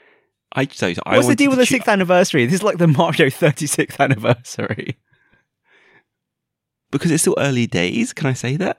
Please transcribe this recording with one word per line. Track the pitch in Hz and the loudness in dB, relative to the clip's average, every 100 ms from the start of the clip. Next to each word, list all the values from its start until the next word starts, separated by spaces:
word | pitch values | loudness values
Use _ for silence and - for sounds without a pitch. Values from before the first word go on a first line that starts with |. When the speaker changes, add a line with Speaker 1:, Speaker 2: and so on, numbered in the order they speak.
| _ _ _ _ _ - | _ _ _ _ _ -6
Speaker 1:
I, | 139 | -6
so, | - 98 | -4 -4
so | 85 | -4
I | - - | 0 2
Speaker 2:
What's | |
the | - | 4
Speaker 1:
wanted | 233 | 2
Speaker 2:
deal | 285 | 2
with | 254 | 2
Speaker 1:
to | |
Speaker 2:
the | 247 | 2
Speaker 1:
chu- | 262 | 0
Speaker 2:
sixth | - | 0
anniversary? | 202 180 180 185 151 | 0 2 2 2 2
This | 120 180 | 2 0
is | |
like | 208 175 | 0 2
the | 170 | 2
Mario | 143 165 147 139 | 4 2 2 0
thirty-sixth | - 160 - 147 - 147 - | 2 0 0 -4 -4 -4 -2
anniversary. | 135 120 113 123 - - 107 107 - - _ _ _ _ _ _ _ _ _ _ _ _ _ _ _ _ _ _ _ | 0 0 0 -2 -4 -8 -8 -8 -10 -12 _ _ _ _ _ _ _ _ _ _ _ _ _ _ _ _ _ _ _
Speaker 1:
Because | - 170 | -2 0
it's | 156 | 0
still | - - | 0 0
early | 139 127 117 | 0 0 -2
days. | 87 90 117 240 | -2 -2 -2 -4
Can | - 143 | -4 -4
I | |
say | 131 117 143 | -4 -4 -4
that? | 185 | -4